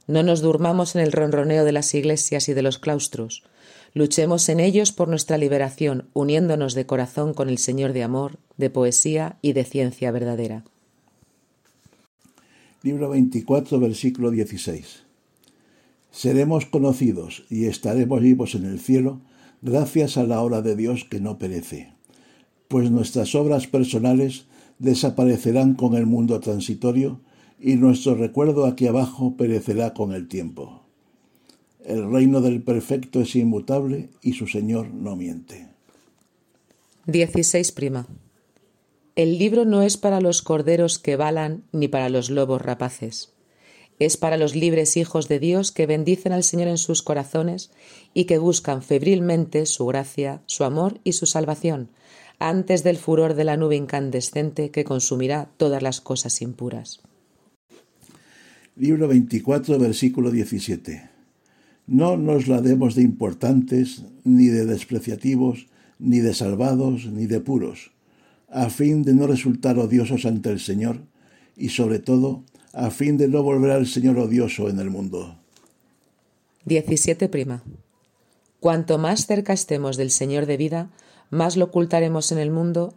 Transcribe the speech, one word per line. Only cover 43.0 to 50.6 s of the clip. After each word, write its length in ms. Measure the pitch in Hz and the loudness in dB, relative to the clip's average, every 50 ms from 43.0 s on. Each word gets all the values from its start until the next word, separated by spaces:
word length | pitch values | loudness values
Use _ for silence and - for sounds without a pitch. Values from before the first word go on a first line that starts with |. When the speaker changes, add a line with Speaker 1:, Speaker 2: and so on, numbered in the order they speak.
| 117 113 - - - - _ _ _ _ _ _ _ _ _ - - _ _ - | -12 -12 -10 -12 -14 -16 _ _ _ _ _ _ _ _ _ -20 -20 _ _ -2
Speaker 1:
Es 200 | 147 156 147 - | 0 0 0 0
para 180 | - 160 160 | 0 0 0
los 180 | 160 156 147 135 | 2 0 0 0
libres 440 | 160 160 170 160 160 156 151 - 170 | 0 0 2 2 2 2 2 0 0
hijos 280 | 165 165 - 160 147 | -2 0 -2 -4 -2
de 120 | - 151 139 | 0 -2 0
Dios 340 | 143 170 175 190 196 - | 2 2 0 0 0 -2
que 140 | - - 160 | -2 -2 0
bendicen 460 | 147 156 151 156 170 185 185 - 190 | 0 2 0 2 2 0 0 0 -2
al 100 | 185 180 | -2 0
Señor 260 | 180 - - 175 175 175 | 0 0 0 0 -2 0
en 80 | 170 | -2
sus 260 | 165 - - 165 - | -2 -2 -2 -2 -4
corazones 680 | - - 151 143 139 139 - 160 160 139 139 185 - - _ _ - - - - _ _ | -2 -4 -4 -4 -4 -4 -4 -2 -2 -2 -4 -6 -12 -16 _ _ -20 -20 -20 -20 _ _
y 120 | - 175 175 | -2 -2 2
que 120 | 175 170 | 2 2
buscan 460 | 156 165 175 170 - - - 135 135 | 2 4 2 2 0 0 -4 -4 -4
febrilmente 800 | 131 - 143 139 139 185 196 185 175 175 170 165 160 160 - 151 156 | -2 0 0 2 4 2 2 2 2 0 0 0 0 0 -2 -2 -2
su 220 | 156 - - 127 | -2 -2 -4 -2
gracia, 560 | 120 127 135 139 139 - - 143 135 139 147 _ | -2 -2 -4 -6 -6 -6 -6 -6 -6 -6 -10 _
su 200 | - - - | -10 -4 -2